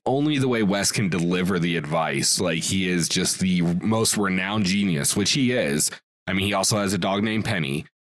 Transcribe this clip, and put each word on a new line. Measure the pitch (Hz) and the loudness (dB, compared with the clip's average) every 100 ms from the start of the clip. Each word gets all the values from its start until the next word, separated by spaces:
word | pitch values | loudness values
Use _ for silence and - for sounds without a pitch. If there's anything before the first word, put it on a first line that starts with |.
| - | -2
only | 135 151 143 | 0 2 2
the | 131 | 2
way | 117 | 2
Wes | 101 98 95 | 2 2 0
can | - 98 | 0 0
deliver | 90 85 90 90 92 | 0 0 0 0 0
the | 85 82 | 0 -2
advice, | 73 80 78 69 67 - | -2 -2 -2 -2 0 0
like, | 92 82 | 0 -2
he | - 95 92 | -2 0 0
is | 90 82 | 0 0
just | - 85 - | 0 -2 0
the | 92 90 | 0 2
most | 85 87 101 110 110 107 | 2 0 0 0 0 0
renowned | 98 92 95 107 92 | 0 0 0 0 0
genius, | 101 101 76 69 104 | 0 0 0 0 0
which | 98 | 0
he | 147 123 | 2 2
is. | 123 78 71 - - _ _ - | 2 0 0 -2 -4 _ _ -4
I | |
mean, | 95 98 | -2 0
he | |
also | 98 95 104 | 0 0 0
has | 101 | 0
a | 95 | 0
dog | 95 101 | 0 0
named | 110 107 | 0 0
Penny, | 101 101 69 71 - _ | -2 -2 -2 -4 -8 _